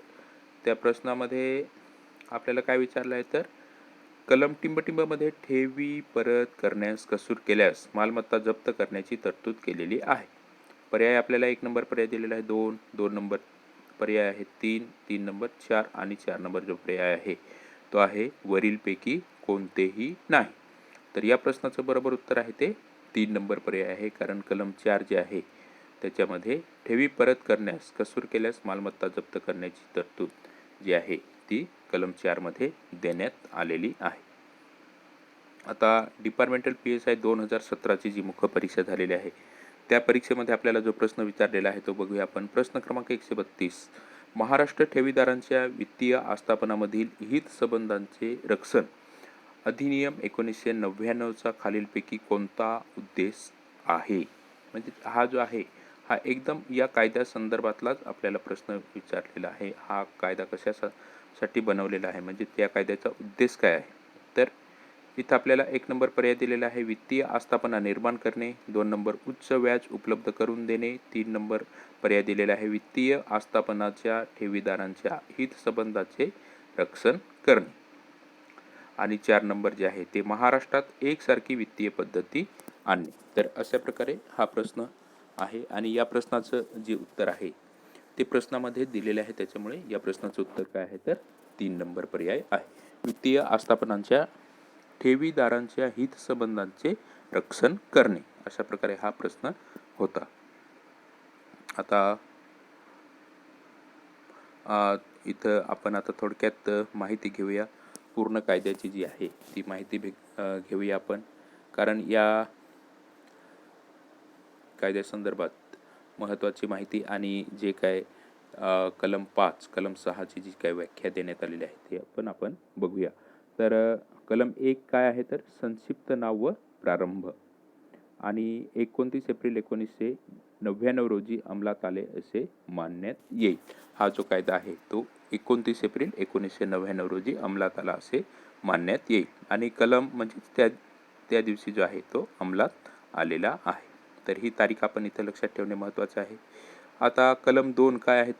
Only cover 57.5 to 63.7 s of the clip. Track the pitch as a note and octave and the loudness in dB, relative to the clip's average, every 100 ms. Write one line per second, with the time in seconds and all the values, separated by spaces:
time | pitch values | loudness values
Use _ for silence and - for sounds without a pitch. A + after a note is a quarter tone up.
57.5 | A2+ A2+ G#2+ A#2+ A2+ - - G2+ G2+ - | 0 -2 -2 -2 -4 -6 -6 -4 -4 -6
58.5 | G2 - G2+ - G#2 - F2+ - - F2+ | -10 -8 -10 -10 -16 -8 -8 -8 -8 -8
59.5 | - G2 - - G2 G2 - F#2 F#2 F#2+ | -8 -10 -10 -6 -4 -6 -4 -4 -4 -6
60.5 | F#2+ - G#2+ G#2 - - - - - G#2+ | -6 -4 -4 -4 -8 -20 -20 -20 -6 -4
61.5 | A#2+ A2 G2 G2 G2 F#2+ F#2 F2+ F#2+ G#2 | 0 0 2 0 -2 -4 -6 -8 -8 -6
62.5 | - G2+ - G2 G2+ - - G#2+ - B2 | 0 0 2 0 -2 -4 -6 -8 0 0
63.5 | - G2 | 4 4